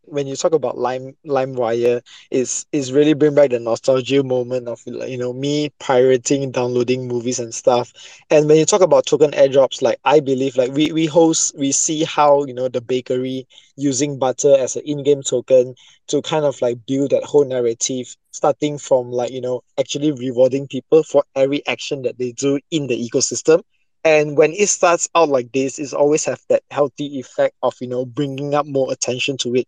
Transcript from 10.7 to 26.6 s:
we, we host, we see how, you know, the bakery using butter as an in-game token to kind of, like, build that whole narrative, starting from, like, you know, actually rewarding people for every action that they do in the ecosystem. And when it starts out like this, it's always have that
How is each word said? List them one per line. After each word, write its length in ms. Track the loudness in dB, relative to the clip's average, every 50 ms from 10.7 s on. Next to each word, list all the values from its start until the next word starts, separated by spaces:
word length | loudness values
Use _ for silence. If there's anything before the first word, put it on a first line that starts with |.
we, 200 | 0 0 0 0
we 120 | 0 -2 -2
host, 500 | 2 4 4 4 4 2 0 -2 -4 -4 -4
we 140 | -4 -2
see 320 | -2 -2 -2 -2 -2 -2 -4
how, 400 | -2 0 2 4 4 4 4 2
you 100 | -4 -6
know, 140 | -6 -6 -4
the 120 | -4 -6
bakery 640 | -4 -2 -4 -4 -2 -2 -4 -4 -2 -4 -6 -8 -10 _ _ -20 _ _ _
using 420 | -4 -2 -2 0 0 -2 -4 -2 -2
butter 380 | -2 -2 -2 2 4 4 4
as 200 | 4 4 -2 -4
an 60 | -8 -6
in-game 360 | -6 -6 -2 2 0 0 0
token 520 | 0 -4 -4 -4 2 4 4 4 4 2 -6 _ _ _ _ _ _
to 160 | -4 -4 -4
kind 240 | -2 -2 -2 0 0
of, 160 | 0 -2 0
like, 160 | -2 -4 -4 -4 -6
build 240 | -4 -2 -2 0 0
that 140 | 0 -2 -2
whole 200 | 2 2 2 2
narrative, 720 | 2 0 -2 -2 -2 -2 -2 -6 -6 -4 -6 -8 -12 -16 _ _ _
starting 480 | -8 -2 0 0 0 0 -2 -4 -4 -6
from, 320 | -2 0 0 0 0 -2
like, 200 | -4 -4 -4 -4
you 100 | -6 -8
know, 220 | -6 -6 -6 -6 _ _ -6 -6
actually 340 | -4 -4 -4 -2 -2 -2
rewarding 540 | -2 -2 -6 -6 0 2 2 2 2 -2 -6
people 360 | -8 -10 -10 _ 2 2 2
for 220 | 2 2 0 0 0 _ -2
every 300 | -2 0 0 0 -4 -4
action 360 | -6 -8 -8 -6 -10 -8 -6
that 160 | -6 -8 -6 -6
they 140 | -8 -8
do 280 | -6 -4 -2 -2 -2 -2 _ -4
in 160 | -4 -4 -2 -2
the 200 | -4 -4 -4 -4
ecosystem. 540 | -2 -2 -2 -2 -6 -4 2 2 2 2 2 _ _ _ _ _ _ _ 0
And 320 | 2 2 4 2 0 2
when 160 | 2 2 2
it 160 | 2 0 0 0
starts 400 | 0 0 2 2 2 0 -2 -2 2
out 140 | 2 2 2
like 220 | 2 -2 -2 -2
this, 260 | -2 -2 -2 -2 -4 -8
it's 160 | -10 -8 -2
always 300 | 0 2 2 2 0 -2
have 160 | -4 -6 -8 _ 0
that 120 | 0 0